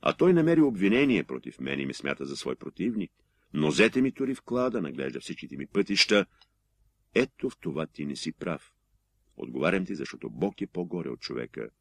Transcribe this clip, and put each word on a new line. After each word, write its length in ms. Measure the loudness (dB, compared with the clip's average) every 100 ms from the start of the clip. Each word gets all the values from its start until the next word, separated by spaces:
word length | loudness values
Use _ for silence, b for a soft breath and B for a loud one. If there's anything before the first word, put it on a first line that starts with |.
А 120 | 0
той 200 | 4 6
намери 280 | 6 6 6
обвинение 640 | 6 4 4 4 4 2
против 360 | 0 -6 -10 -10
мен 200 | -6 -4
и 60 | -4
ме 80 |
смята 320 | -6 -6 -6 -6
за 120 | -8
свой 180 | -6 -8
противник. 560 | -10 -4 -4 -2 -6 _ _ _ _
Нозете 480 | 0 0 6 4 6
ми 100 | 0
тури 240 | 0 -4 -4
в 60 |
клада, 400 | -4 -2 -2 -2
наглежда 380 | -6 -4 -6 -6
всичките 380 | -10 -12 -12 -12
ми 100 | -6
пътища. 580 | -2 0 2 4 4 2 b b _ _ _ _ _ _ 0
Ето 340 | 0 _ -8
в 80 | -6
това 260 | -8 -6 -6
ти 200 | -6 -8
не 100 | -6
си 160 | -8
прав. 420 | -6 -6 -6 -10 _ _ _ _ _ _ _
Отговарям 480 | -10 -2 0 0 -2
ти, 100 | -8
защото 340 | -10 -10 -12
Бог 320 | -4 -4 -2
е 60 | -8
по-горе 420 | -6 -6 -6 -6
от 100 | -10
човека. 500 | -8 -8 -8 -10 -12 _